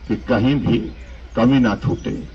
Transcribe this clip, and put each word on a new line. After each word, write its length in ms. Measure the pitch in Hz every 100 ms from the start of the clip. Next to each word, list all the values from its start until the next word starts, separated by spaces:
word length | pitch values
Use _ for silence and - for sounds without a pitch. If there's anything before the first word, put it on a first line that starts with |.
| -
कि 80 | 110
कहीं 400 | - 117 123 143
भी 360 | 101 117 - - - - - -
कमी 240 | 120 135
ना 160 | 117 101
छूटे। 480 | - - - 104 -